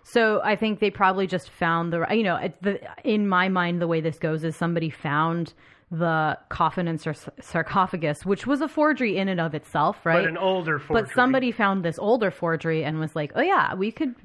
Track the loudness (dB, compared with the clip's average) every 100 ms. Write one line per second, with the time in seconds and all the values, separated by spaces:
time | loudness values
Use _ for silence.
0 | -2 2 2 2 0 0 -2 0 -2 2
1 | 2 2 -2 -4 -8 -2 0 0 0 -2
2 | 0 0 0 -2 -4 -4 -4 -4 -8 -8
3 | -2 0 2 2 2 2 0 0 0 0
4 | -2 -2 -2 -2 -4 -2 -2 0 -2 -4
5 | -2 0 0 0 -4 -10 -20 _ _ -2
6 | 0 2 0 -2 _ -2 0 0 -2 -4
7 | -6 -8 -12 -18 -6 -4 0 0 0 0
8 | -2 -2 -2 -2 0 -2 0 2 2 2
9 | 0 0 -2 -2 -2 -4 -4 0 0 0
10 | 2 2 2 0 0 0 0 -2 0 0
11 | 2 2 4 4 2 2 2 2 -2 -2
12 | 2 2 2 0 -2 -2 -2 -2 -2 -4
13 | -4 -4 -4 0 2 2 2 0 -4 -2
14 | -4 -6